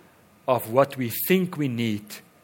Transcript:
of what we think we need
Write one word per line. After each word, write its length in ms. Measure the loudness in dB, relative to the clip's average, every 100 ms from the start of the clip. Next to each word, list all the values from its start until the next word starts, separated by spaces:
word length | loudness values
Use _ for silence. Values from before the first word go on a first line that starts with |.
| -20 _ _ _ 0
of 200 | 0 2
what 280 | 2 2 0
we 120 | -4 -2 2
think 260 | 2 2 -2
we 140 | -2
need 500 | 0 -2 -2 -6 -16 -20 _